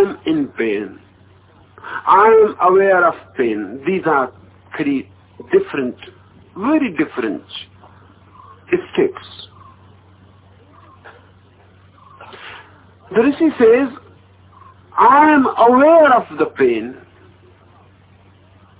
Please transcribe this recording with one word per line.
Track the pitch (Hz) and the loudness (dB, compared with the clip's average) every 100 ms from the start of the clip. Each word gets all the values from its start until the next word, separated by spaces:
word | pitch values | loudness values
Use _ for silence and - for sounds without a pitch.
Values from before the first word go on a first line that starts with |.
am | 392 - - | 2 -2 -6
in | 160 120 - | -4 -6 -6
pain. | 113 104 98 - _ _ _ _ _ _ _ _ - - | -6 -6 -8 -16 _ _ _ _ _ _ _ _ -16 -8
I | - 180 220 220 208 | 0 4 4 4 2
am | - 180 | 0 0
aware | 190 196 185 175 | 2 2 2 0
of | - - - | -4 -10 -6
pain." | 117 107 95 131 139 | -6 -6 -10 -10 -6
These | 190 160 | -6 -2
are | 143 123 - - _ _ - | -4 -4 -10 -20 _ _ -8
three | 143 135 - _ _ - - | -6 -6 -8 _ _ -20 -4
different, | - - - 254 - - - _ _ _ - | -2 -2 -6 -8 -10 -20 -20 _ _ _ -10
very | 233 311 254 156 | -4 -2 -2 -6
different | 143 - 113 78 - - - _ - _ _ _ _ - - - - - - | -8 -6 -8 -8 -14 -20 -20 _ -20 _ _ _ _ -20 -20 -20 -8 -8 -6
states. | - - - - - - - - - _ _ _ _ _ _ _ _ _ _ 98 - - - _ _ _ _ _ _ _ _ - - - - - - - _ _ _ - | -4 -4 -4 -20 -20 -20 -20 -20 -20 _ _ _ _ _ _ _ _ _ _ -20 -20 -20 -20 _ _ _ _ _ _ _ _ -20 -20 -20 -20 -20 -20 -20 _ _ _ -6
The | 214 269 | -2 0
Rishi | 277 320 - | 0 -2 2
says, | 226 247 277 - - _ _ _ _ _ - _ _ - | 2 4 0 -8 -20 _ _ _ _ _ -20 _ _ 0
"I | 214 285 311 294 | 4 4 4 4
am | 247 - 233 | 0 0 2
aware | 254 294 330 302 240 | 4 4 6 4 2
of | - 151 | -2 -4
the | 156 - | -6 -2
pain." | 127 113 117 131 - _ _ _ _ _ _ _ _ _ _ _ _ _ _ _ _ _ | -2 -2 -6 -14 -20 _ _ _ _ _ _ _ _ _ _ _ _ _ _ _ _ _